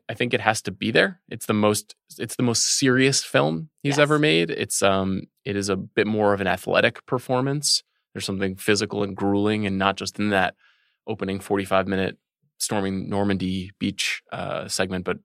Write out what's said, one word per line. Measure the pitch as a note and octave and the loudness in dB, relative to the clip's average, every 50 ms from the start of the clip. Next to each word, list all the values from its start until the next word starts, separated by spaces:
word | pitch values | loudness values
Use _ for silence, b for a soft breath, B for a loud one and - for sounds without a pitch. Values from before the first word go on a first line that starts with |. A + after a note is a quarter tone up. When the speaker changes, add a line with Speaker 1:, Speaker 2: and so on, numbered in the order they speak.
| - - | -6 -8
Speaker 1:
I | A2+ | -4
think | - B2+ B2 - | -4 -2 -2 0
it | - | 2
has | G#2 A2 A2 - - | 2 2 2 2 -2
to | - | -6
be | F#2 - G2+ G#2 | -6 -4 -4 2
there. | A#2 D3+ F#3+ G3 F#3 - _ _ | 4 4 4 4 0 -6 _ _
It's | - A2+ - | -14 -8 -4
the | - G#2+ | -2 2
most, | G#2 G#2 G#2 G#2 G#2 - - - - _ _ - - | 4 4 4 2 2 -2 -8 -16 -20 _ _ -12 -10
it's | - A2+ - | -10 -8 -4
the | - B2+ | -2 0
most | A#2+ A#2 - - - - - | 0 0 0 0 0 0 2
serious | C#3+ C3 B2+ B2+ C3 C3+ C3+ - - | 2 2 4 4 4 2 2 0 -2
film | - - C3+ C#3 D3+ D#3+ E3 E3 D#3 _ _ - | 0 2 2 2 2 0 -4 -6 -12 _ _ -4
he's | C#3+ | -2
Speaker 2:
Yes. | C#3 C#3+ | 2 4
Speaker 1:
ever | D3 D3 D3+ D3+ | 4 4 4 4
made. | D3+ D#3 D#3 E3 E3+ E3 | 4 4 4 2 2 0
It's, | - - - G#2 - - | -2 -4 -4 -4 -2 2
um, | G2 G2 F#2+ F#2+ F#2+ F#2+ F#2+ F#2 - - _ _ _ | 2 4 4 4 2 0 -2 -2 -4 -8 _ _ _
it | - G2+ | -6 -4
is | G2+ G2 G2+ | -2 -2 -2
a | G2 | -2
bit | F#2+ G2 - - - G#2 G#2 | -2 -4 -2 0 0 0 2
more | A2 G#2+ G#2 G2+ G2+ | 2 2 2 2 2
of | G2 | 2
an | G2 F#2 | 0 0
athletic | F2+ F#2+ - - F2 F#2 G#2+ A#2 - - - | -2 -2 -2 0 2 4 4 4 2 -2 -6
performance. | - - B2 - - C3 B2+ C3 C#3 C#3 D3 C#3+ - - - - _ _ _ _ _ _ | -6 -6 -6 -2 -2 -2 0 0 -2 -2 -2 0 0 0 0 -2 _ _ _ _ _ _
There's | - F#2 | -8 -6
something | - G2 F#2+ G2 F#2+ F#2+ | -6 -2 -2 -2 -2 -2
physical | F#2+ - - G#2+ G2 A2 G#2 - G#2 G#2 | -2 0 2 2 2 2 -2 -2 -4 -4
and | G2 F#2+ | -4 -4
grueling, | G2 G2+ G2+ G2+ G2+ G2+ G#2 G#2+ G#2+ G#2+ G2 | -2 0 2 2 2 2 2 2 0 0 0
and | G2 F#2+ | 0 2
not | F#2+ G2 G2 | 2 2 2
just | - G2 F#2+ - - | 0 -4 -8 -4 -2
in | G#2 G#2 | 0 2
that | G2+ F#2+ F#2 - - _ _ _ _ _ _ _ _ _ _ | 2 2 2 0 -2 _ _ _ _ _ _ _ _ _ _
opening | - A2 G2+ G2+ F#2+ F#2+ G2 | -10 -8 -6 -6 -6 -6 -6
forty-five | - - G#2 G2+ G2 F#2+ F#2+ F#2+ F#2+ F#2+ | -4 -2 -2 -2 0 0 0 0 2 0
minute | F#2+ F#2+ F#2+ F#2 - - _ _ _ _ _ _ _ _ | 0 0 -2 -2 -4 -8 _ _ _ _ _ _ _ _
storming | - - A#2 G#2 F#2+ G2 F#2+ F#2+ - - | -6 -4 -2 -2 -2 -2 -2 -4 -4 -4
Normandy | G2+ G2 G2+ G2+ G2 F#2 F#2+ F#2 F#2 F#2+ F2+ F#2+ - _ | -2 0 0 0 0 0 -2 -2 -4 -4 -6 -8 -8 _
beach, | - G2+ G2 - - - - - - _ | -4 -4 -4 -2 -4 -4 -4 -6 -10 _
uh, | - - - F#2+ - - - A2 | -10 -8 -8 -6 -6 -6 -6 -6
segment, | - - F#2+ F#2+ F#2+ F#2 F2+ | -4 -2 -2 -2 -2 -4 -4
but | F2+ F2+ - - | -4 -6 -6 -8